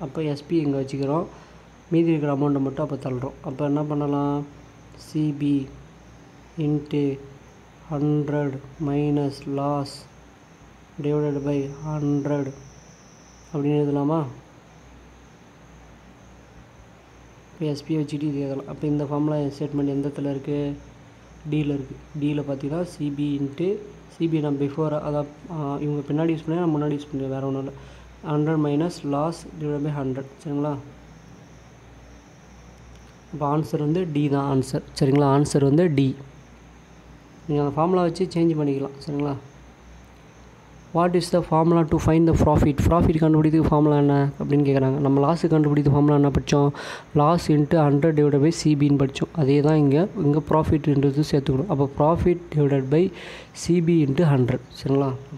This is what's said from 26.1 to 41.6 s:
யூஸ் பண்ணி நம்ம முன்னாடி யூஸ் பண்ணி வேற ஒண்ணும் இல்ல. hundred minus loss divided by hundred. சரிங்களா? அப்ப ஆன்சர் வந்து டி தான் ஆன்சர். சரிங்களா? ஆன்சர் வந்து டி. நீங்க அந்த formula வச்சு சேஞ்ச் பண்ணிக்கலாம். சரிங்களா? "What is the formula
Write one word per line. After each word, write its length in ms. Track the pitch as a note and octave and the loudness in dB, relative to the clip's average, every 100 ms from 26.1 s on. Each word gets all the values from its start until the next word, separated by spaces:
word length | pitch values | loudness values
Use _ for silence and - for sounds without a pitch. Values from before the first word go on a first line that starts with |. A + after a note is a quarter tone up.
| D3 E3 | 0 0
யூஸ் 140 | D#3 D#3 | -2 -2
பண்ணி 140 | E3 | -2
நம்ம 180 | F3 D3 | 0 0
முன்னாடி 120 | D3 | -2
யூஸ் 180 | C#3+ - | -4 -6
பண்ணி 140 | C#3 C3+ | -6 -6
வேற 200 | C3+ C3+ | -4 -4
ஒண்ணும் 180 | C3+ C3+ | -4 -6
இல்ல. 60 | - - - - - D#3 | -12 -18 -20 -20 -14 -4
hundred 340 | D3 D3+ D#3+ | -2 0 0
minus 320 | D3 D3 F3 - C#3+ | 0 0 -2 -4 -4
loss 500 | C#3+ D#3+ E3 - E3 | -2 -2 -6 -14 -10
divided 220 | D3+ D3 D3+ | -6 -4 -4
by 60 | C#3+ | -4
hundred. 500 | C3 C3 C3+ - D#3 | -6 -6 -10 -14 -8
சரிங்களா? 280 | C#3+ D3 C#3 - - - - - - - - - - - - - - - - - - - - - - - - - | -4 -4 -6 -10 -20 -20 -20 -20 -20 -20 -20 -20 -20 -20 -20 -20 -20 -20 -20 -20 -20 -20 -20 -20 -20 -20 -20 -14
அப்ப 260 | D3 C#3+ D3+ | -4 0 0
ஆன்சர் 200 | D#3 D3+ | -2 -2
வந்து 280 | D3 F3 F3 | 0 -2 -2
டி 160 | C#3+ D3 | -2 0
தான் 300 | C#3 C#3 C3+ | 0 0 0
ஆன்சர். 240 | B2+ D3+ - - | -2 -6 -8 -2
சரிங்களா? 440 | C#3 C#3+ C#3+ C#3 | 2 4 4 4
ஆன்சர் 200 | D3 D3+ | 4 2
வந்து 240 | C#3 D3 F3+ | 4 4 4
டி. 280 | C#3 C3+ - - - - - - - - - - - - - - | 2 0 -2 -12 -20 -20 -20 -20 -20 -20 -20 -20 -20 -20 -14 -4
நீங்க 160 | D3 | -2
அந்த 160 | C#3+ C#3+ | 0 0
formula 200 | E3+ F#3 | 2 2
வச்சு 240 | E3+ E3 | 0 0
சேஞ்ச் 320 | F3+ E3+ E3+ D#3 | -2 0 2 2
பண்ணிக்கலாம். 320 | D3 C3+ C#3 - - | 0 -2 -6 -10 -8
சரிங்களா? 280 | C#3+ C#3+ C#3 - - - - - - - - - - - - - - - | -4 -4 -6 -12 -20 -20 -20 -20 -20 -20 -20 -20 -20 -20 -20 -20 -20 -4
"What 260 | E3 F3 F3+ | 0 2 2
is 20 | E3 | 0
the 120 | F3 D#3+ | 0 2
formula 340 | D#3+ | 2